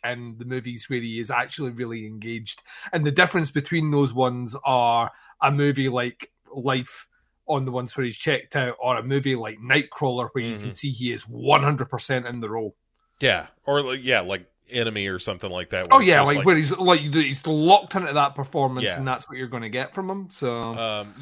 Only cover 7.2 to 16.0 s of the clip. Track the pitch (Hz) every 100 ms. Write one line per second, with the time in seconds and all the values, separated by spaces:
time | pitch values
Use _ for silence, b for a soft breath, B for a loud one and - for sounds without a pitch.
7.2 | _ _ - 139 131 123 120 139 123 110
8.2 | 160 135 - 143 123 113 123 117 123 139
9.2 | 139 123 110 107 120 147 139 - 139 123
10.2 | 117 131 117 107 104 95 143 113 123 110
11.2 | 113 117 139 147 139 143 123 120 - 127
12.2 | 120 120 110 113 107 - _ _ _ _
13.2 | 131 90 - _ - 143 131 135 127 113
14.2 | 90 98 - _ _ 120 113 104 98 92
15.2 | - 90 98 90 85 92 90 269